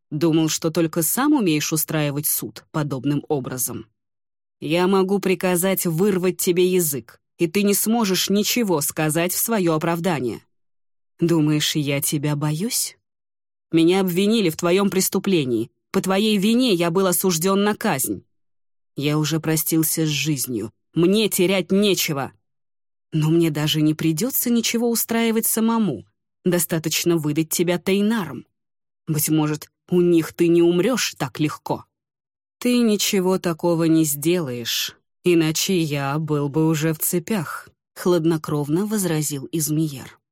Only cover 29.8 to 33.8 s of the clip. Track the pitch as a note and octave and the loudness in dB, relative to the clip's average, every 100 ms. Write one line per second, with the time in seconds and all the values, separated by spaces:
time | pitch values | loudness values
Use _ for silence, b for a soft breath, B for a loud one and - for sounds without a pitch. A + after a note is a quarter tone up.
29.8 | - F3+ F3 E3+ D#3 - F3 E3+ E3+ F3 | -2 2 4 4 2 0 4 4 4 4
30.8 | F#3 B3+ - - C3+ - D3+ - - C3+ | 2 0 -2 -4 -8 -4 -4 -4 -8 -8
31.8 | - _ _ _ _ _ _ - B3 B3 | -10 _ _ _ _ _ _ -6 0 2
32.8 | A#3 G#3 - G3+ F3+ F#3 F#3 D#3+ F3 E3+ | 2 2 0 0 0 0 -2 -2 0 2